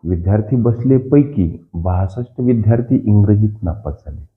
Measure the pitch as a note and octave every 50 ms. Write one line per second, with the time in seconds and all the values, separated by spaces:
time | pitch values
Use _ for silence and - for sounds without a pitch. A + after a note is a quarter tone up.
0 | - E2+ F#2 E2 E2 F#2 G2+ G#2+ G#2 - C3+ A#2+ A2 A#2+ A2+ - A#2 C3 C3+ C3
1 | C3 - C#3+ D3 C#3+ D3 - - F2+ E2 - - - _ - E2+ E2 F2+ F2+ F2+
2 | G2 F#2 F#2+ B2 B2 - _ - B2+ B2 B2 A2+ G2+ G#2+ A#2 A#2 A#2+ - C3 -
3 | - G#2+ G#2 G#2 G2+ G#2 G#2 G#2 G#2+ G#2+ G#2+ - - E2+ D#2+ - - - D2+ -
4 | _ D2 C#2+ D2 D2 _ _